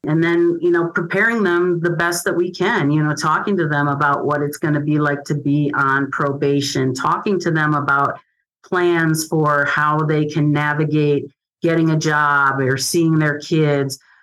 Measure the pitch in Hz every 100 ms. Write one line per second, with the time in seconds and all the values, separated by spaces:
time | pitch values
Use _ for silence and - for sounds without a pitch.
0 | - 160 170 170 170 170 175 170 170 -
1 | 170 190 226 233 190 175 180 165 170 160
2 | 170 170 190 165 180 - 185 226 143 151
3 | 151 147 156 170 208 190 156 147 143 139
4 | 147 143 139 147 147 147 160 147 147 151
5 | 147 143 - 147 135 147 147 139 139 135
6 | 135 - 147 139 143 143 139 139 131 127
7 | 156 175 214 185 170 156 151 147 139 139
8 | 143 - _ _ _ _ - 180 175 170
9 | 160 156 156 160 151 147 139 - 151 151
10 | 156 151 151 156 147 147 147 147 151 151
11 | 147 143 139 _ _ _ 170 165 160 156
12 | 151 151 147 143 139 135 131 131 - 175
13 | 165 160 151 147 - 160 151 143 135 -
14 | _ _